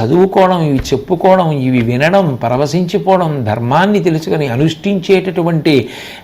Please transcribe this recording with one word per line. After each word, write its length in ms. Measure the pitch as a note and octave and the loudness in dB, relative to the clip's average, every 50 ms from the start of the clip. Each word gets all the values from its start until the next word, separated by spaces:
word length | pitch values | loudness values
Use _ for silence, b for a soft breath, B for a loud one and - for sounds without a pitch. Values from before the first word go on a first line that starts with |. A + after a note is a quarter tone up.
చదువుకోవడం, 600 | A2+ A#2 D#3 F3 F#3+ F#3+ F#3+ G3+ F#3 F#3 F#3 E3+ | -2 0 2 2 2 2 2 2 2 2 2 0
ఇవి 160 | D#3+ D3 C#3 | 0 0 0
చెప్పుకోవడం, 760 | B2+ - - - - - - F#3 E3 - F#3 F#3+ F#3 E3+ D#3+ | -2 -2 -2 -4 -4 -2 -4 -4 0 2 4 4 4 2 0
ఇవి 300 | D3+ C#3 B2+ C3 B2+ B2 | -2 -2 -2 0 0 0
వినడం, 580 | A#2 A#2 A#2+ B2+ D3 E3 F#3+ G3 F#3 D3 B2+ A2+ A#2+ | 0 0 0 0 0 2 2 2 2 0 -2 -2 -2
పరవశించిపోవడం, 1000 | A#2 B2 C3 D3 C3+ D3 F3+ F3+ E3+ - F#3 E3 F#3 F#3+ F3+ F3 D#3 D3 C#3 A2+ | -2 0 0 -2 0 0 -2 -2 -2 -2 0 2 4 4 4 2 -2 -2 -2 -2
ధర్మాన్ని 600 | G#2 G#2+ A#2+ A#2 A#2+ C#3 D#3+ F#3+ G#3 G#3 G3 E3 | -2 -2 -2 -2 0 2 2 2 2 2 0 0
తెలుసుకొని 440 | F3+ D#3+ D#3 D#3+ F#3+ F3+ D#3 D3 | 0 -2 -2 -2 -2 -2 -2 -2
అనుష్ఠించేటటువంటి 1400 | B2+ A#2 B2+ D3+ E3 D#3+ - - G3+ G3+ F#3 F3 - F#3+ F#3 F3+ F#3+ E3 F3+ E3 E3+ E3+ D#3 C3 D#3+ C#3+ B2+ A2+ B B B B B B B | -2 0 0 0 0 -2 -2 -4 -4 -2 -2 0 0 0 0 0 -2 -4 -2 -2 0 -2 0 0 2 2 2 0 B B B B B B B